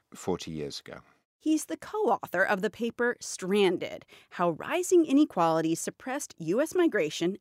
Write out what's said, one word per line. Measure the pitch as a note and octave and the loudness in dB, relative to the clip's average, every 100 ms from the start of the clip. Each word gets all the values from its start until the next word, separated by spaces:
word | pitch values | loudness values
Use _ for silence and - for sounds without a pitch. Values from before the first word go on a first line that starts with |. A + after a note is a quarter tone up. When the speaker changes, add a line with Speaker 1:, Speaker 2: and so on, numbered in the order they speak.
| _ | _
Speaker 1:
forty | - - F2 - | -10 -6 -4 -6
years | D#2 C#2+ - | -8 -8 -10
ago. | - - _ _ _ _ | -14 -20 _ _ _ _
Speaker 2:
He's | D#4 D#4 - | -2 -2 -2
the | D#4 | -12
co-author | - G#4+ F#4 G3 - F3 | -8 -2 0 0 -2 -2
of | F#3+ G3+ | 0 0
the | G#3 | -2
paper | - A#3 - A#3+ - | -4 -8 -2 -2 -2
Stranded, | - - F3+ G#3 F#3+ E3+ - - - - _ | -10 -10 -2 4 4 2 -4 -10 -16 -20 _
How | - F3 | -2 -2
Rising | D#3+ - D#4+ F4+ F4+ | -2 -4 -4 4 4
Inequality | D#4 C#4 D4+ - E3 D#3+ D#3+ | 6 4 4 4 2 4 2
Suppressed | E3 - - C4 C4+ - - | -2 -4 -8 -8 -8 -8 -10
U | D#3+ G#3+ | -2 0
S | D#4 F#4 | 2 2
Migration | E4+ G#3 D#3 - E3+ G3+ | 2 2 -2 0 -2 -2